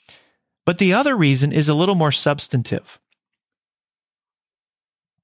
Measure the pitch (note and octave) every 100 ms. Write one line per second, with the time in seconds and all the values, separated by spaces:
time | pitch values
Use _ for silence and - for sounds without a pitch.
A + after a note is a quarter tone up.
0 | _ - _ _ _ _ - F3 F#3+ G3+
1 | C#4+ B3+ D3+ C3+ C#3+ E3 D3 D3+ F#3 F#3+
2 | D3+ C3+ - C#3+ - B2+ A#2 G2+ - -
3 | _ _ _ _ _ _ _ _ _ _
4 | _ _ _ _ _ _ _ _ _ _
5 | _ _